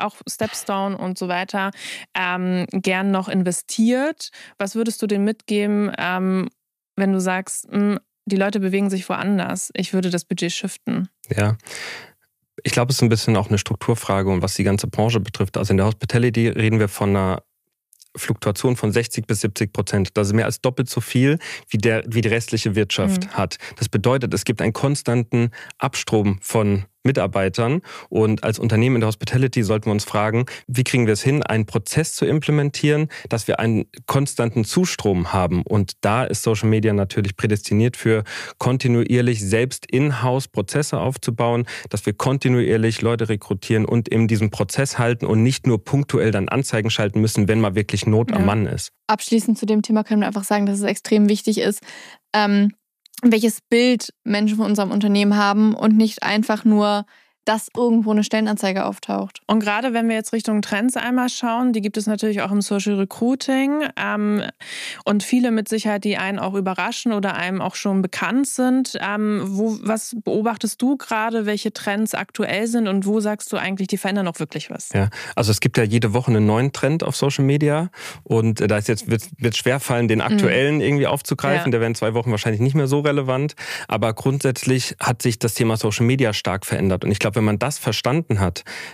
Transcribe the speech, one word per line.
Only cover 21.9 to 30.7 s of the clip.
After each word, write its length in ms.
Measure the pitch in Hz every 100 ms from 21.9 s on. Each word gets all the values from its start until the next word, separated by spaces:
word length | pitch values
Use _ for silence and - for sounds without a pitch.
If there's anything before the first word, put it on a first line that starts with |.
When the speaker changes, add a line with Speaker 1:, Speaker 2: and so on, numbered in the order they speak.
| 113 -
Speaker 2:
wie 140 | 113
die 80 | 113
restliche 480 | 113 113 117 113 101
Wirtschaft 520 | 101 - 98 185 185
Speaker 1:
Mhm. 40 | -
Speaker 2:
hat. 200 | 92 - - -
Das 100 | -
bedeutet, 460 | 107 98 135 120
es 100 | -
gibt 180 | - 113
einen 120 | 107
konstanten 800 | 107 139 143 - 120 117 120 117 - - -
Abstrom 600 | 135 - - 113 101 95
von 420 | - 117 104 98 98 _ 127
Mitarbeitern. 760 | 139 95 98 95 92 117 160 - - -
Und 340 | - 110 107
als 160 | - 107
Unternehmen 380 | 113 110 123 123
in 20 |
der 80 | 110
Hospitality 560 | 110 - 127 131 127
sollten 220 | 101 110 107
wir 80 |
uns 100 | 104
fragen, 420 | - 107 107 113 127 -
wie 160 | -